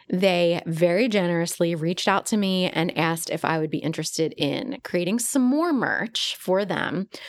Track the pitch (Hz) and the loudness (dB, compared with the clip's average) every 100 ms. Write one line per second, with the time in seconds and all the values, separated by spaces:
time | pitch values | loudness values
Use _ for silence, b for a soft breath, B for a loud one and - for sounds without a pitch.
0 | - 180 190 180 170 170 - 160 175 175 | -4 2 4 4 4 2 -2 2 4 4
1 | 247 208 175 170 170 - 170 170 160 180 | 2 2 2 2 0 0 0 0 -2 0
2 | - 196 - 214 196 185 180 - 170 - | 2 2 2 0 2 2 2 0 -2 0
3 | 165 165 - 165 - 160 156 156 - 160 | 0 0 -4 -2 0 0 0 -2 -4 -4
4 | 160 - 156 - 143 - - - - 180 | -4 -2 -4 -2 -2 -2 -4 -8 -4 -2
5 | 175 233 - 277 247 285 349 277 151 - | 0 -2 0 0 2 2 0 0 0 -2
6 | 220 - - - - 185 202 180 - - | -4 -4 -6 -4 0 0 2 -2 -2 -4
7 | 196 B | -6 B